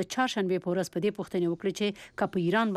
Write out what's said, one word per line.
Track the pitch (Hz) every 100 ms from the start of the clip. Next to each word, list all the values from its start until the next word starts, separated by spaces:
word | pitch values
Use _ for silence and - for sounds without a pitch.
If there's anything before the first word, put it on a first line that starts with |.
| 185
چهارشنبې | - 254 220 185 185 180
په |
ورځ | 180 170
په | 175
دې | 202 208
پوښتنې | - 185 175
وکړې | 170 196 -
چې | 208 202 - -
که | 196 190
په |
ایران | 170 208 226